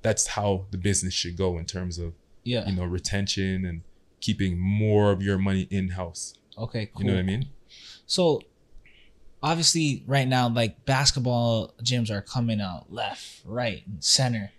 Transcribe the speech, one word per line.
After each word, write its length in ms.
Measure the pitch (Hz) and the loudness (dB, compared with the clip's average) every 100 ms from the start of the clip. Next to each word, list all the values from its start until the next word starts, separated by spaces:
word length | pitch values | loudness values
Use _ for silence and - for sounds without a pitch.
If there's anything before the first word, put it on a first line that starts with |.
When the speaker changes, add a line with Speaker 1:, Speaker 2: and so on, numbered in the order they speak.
Speaker 1:
that's 240 | 113 104 - | 0 0 0
how 400 | - 104 95 95 | 0 0 0 -2
the 80 | 95 | -2
business 380 | 92 95 92 - | 0 0 0 -4
should 200 | 87 87 | -4 -2
go 220 | 95 87 | 0 0
in 80 | 82 | -4
terms 320 | 92 90 85 | -6 -6 -6
of, 160 | 85 80 _ - | -8 -10 _ -12
Speaker 2:
Yeah. 260 | - 120 95 | -4 -2 0
Speaker 1:
you 60 | 92 | -2
know, 100 | 90 | 0
retention 800 | 90 - 101 98 - 95 95 92 | -2 -2 -2 -2 -2 0 0 -2
and 160 | 85 - - _ _ | -6 -10 -20 _ _
keeping 400 | - 107 98 87 | -4 0 0 0
more 500 | 92 104 107 104 101 | 2 2 4 6 6
of 120 | 98 | 4
your 160 | 98 98 | 2 2
money 280 | 98 95 92 | 2 0 0
in-house. 640 | 98 95 90 90 - - - _ - | -2 -2 -2 -6 -8 -14 -14 _ -10
Speaker 2:
Okay, 320 | 113 117 107 - | -8 -6 -8 -2
Speaker 1:
You 60 | 101 | 2
know 80 | |
what 60 | 95 | 2
I 0 | |
Speaker 2:
cool. 20 | 92 104 | 2 0
Speaker 1:
mean? 80 | 135 - - - - - _ | -4 -8 -20 -20 -20 -20 _
Speaker 2:
So, 380 | - 175 131 - _ _ - - - - - - - | 2 4 2 -2 _ _ -20 -20 -20 -20 -20 -20 -6
obviously, 600 | 143 165 160 170 156 131 - | 0 2 2 4 2 0 0
right 220 | 139 127 | 2 4
now, 200 | 127 123 | 2 2
like, 380 | 117 117 - - | 2 0 -2 0
basketball 880 | 135 139 - 123 120 120 113 - _ | 2 4 2 0 2 2 0 -2 _
gyms 300 | 117 123 110 | -2 0 0
are 100 | 104 | -2
coming 400 | - 127 120 107 | -4 -2 0 0
out 320 | 101 85 - | -2 -8 -12
left, 480 | 107 104 - - - | -6 -6 -6 -14 -18
right, 380 | - 113 123 98 - | -8 -4 -4 -4 -10
and 160 | 95 | -6
center. 480 | - - 131 117 98 | 2 2 2 0 -6